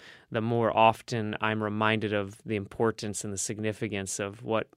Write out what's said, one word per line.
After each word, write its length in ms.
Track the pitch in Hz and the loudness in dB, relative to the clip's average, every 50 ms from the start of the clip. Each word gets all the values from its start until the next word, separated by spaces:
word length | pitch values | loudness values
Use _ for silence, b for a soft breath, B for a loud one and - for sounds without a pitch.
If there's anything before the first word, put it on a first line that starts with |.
| B B B B B B | B B B B B B
the 100 | B 117 | B -2
more 340 | 110 117 117 117 117 107 - | 0 0 2 2 2 2 6
often 600 | 110 113 113 110 - - - 123 117 107 107 107 - 110 | 6 8 8 6 4 0 -6 -4 -4 -2 -2 -2 -2 0
I'm 200 | 110 110 110 107 | 0 0 0 0
reminded 520 | 104 104 107 110 107 110 110 110 104 107 | -2 0 2 2 2 2 2 2 0 0
of 280 | 104 101 98 107 - - | -2 -2 -4 -8 -12 -8
the 100 | 110 110 | -4 -4
importance 640 | 104 95 95 - - 117 113 107 - - 107 101 - - | -4 -4 -4 -2 0 0 0 0 0 -4 -6 -6 -6 -6
and 120 | 107 101 | -6 -6
the 40 | 92 | -4
significance 800 | - - 113 101 110 107 104 - 120 107 104 98 95 95 - - | -4 -4 -4 -4 -2 -4 -2 -2 -4 -4 -4 -4 -4 -4 -4 -4
of 240 | 104 98 101 110 123 | -6 -6 -8 -8 -4
what 260 | 120 110 110 - - _ | -2 0 0 0 -2 _